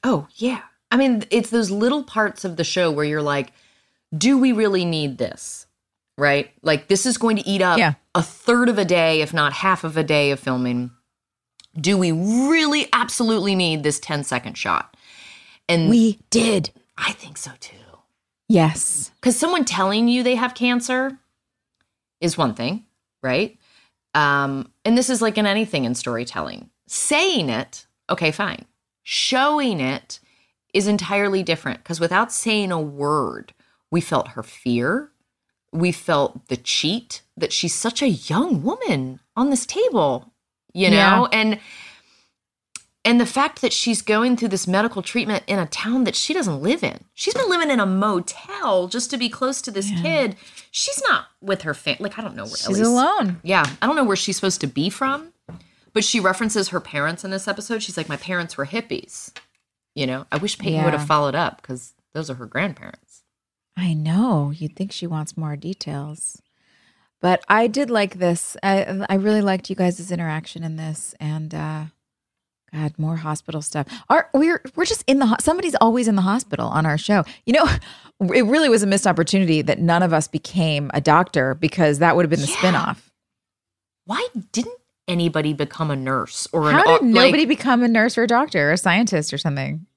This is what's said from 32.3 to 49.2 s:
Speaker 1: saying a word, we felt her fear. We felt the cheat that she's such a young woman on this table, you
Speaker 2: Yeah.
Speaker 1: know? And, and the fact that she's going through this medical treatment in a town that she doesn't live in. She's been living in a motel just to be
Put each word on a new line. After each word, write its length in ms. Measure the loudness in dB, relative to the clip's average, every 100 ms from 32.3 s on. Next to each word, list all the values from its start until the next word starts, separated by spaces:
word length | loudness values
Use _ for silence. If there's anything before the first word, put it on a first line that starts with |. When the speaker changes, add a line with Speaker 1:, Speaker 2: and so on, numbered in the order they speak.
Speaker 1:
saying 400 | -2 -2 -2 0
a 80 | -2
word, 720 | -4 -4 0 0 -2 -6 -16 _ _ _ _
we 80 | -4
felt 300 | 0 -2 -2
her 140 | -10
fear. 680 | -14 -8 -2 0 0 -2 -6 _ _ _ _ _ _
We 180 | -2 -2
felt 560 | -2 -2 0 0 -4 _
the 80 | -8
cheat 640 | -4 -2 -2 -4 -8 -18 _ -6
that 160 | -4
she's 240 | -2 -4 -2
such 260 | -4 0
a 60 | 0
young 560 | 0 -2 -2 0 0
woman 560 | -2 -4 -2 -2 -4 -10 _ -2
on 140 | 0
this 160 | 0 -2
table, 640 | -2 0 2 2 0 -8 _ _ _ _
you 140 | 0 4
Speaker 2:
Yeah. 220 | 6 6 4
Speaker 1:
know? 80 | 4
And, 260 | 2 0 -2 -8 -20 -20 -20 _ _ _ _ _ _ _ -20 _ _ 2
and 160 | 4
the 40 | 4
fact 360 | 2 -2 0
that 100 | -2
she's 300 | 0 -2 -2
going 340 | 0 2 2 0
through 140 | 0
this 180 | -2 0
medical 340 | 0 0 -4
treatment 420 | -6 -4 -2 -4 -2
in 120 | -4
a 60 | -2
town 380 | -6 -2 0
that 120 | 0 0
she 180 | -2
doesn't 280 | -2 -2 -2
live 220 | -2 -2
in. 220 | -2 -8 _
She's 200 | -8 -4
been 160 | -2 0
living 200 | 0 2
in 80 | 2
a 60 | 2
motel 1040 | 2 0 0 -4 -12 -14 -8 0 0 0
just 220 | -4 -6
to 60 |
be 120 | -4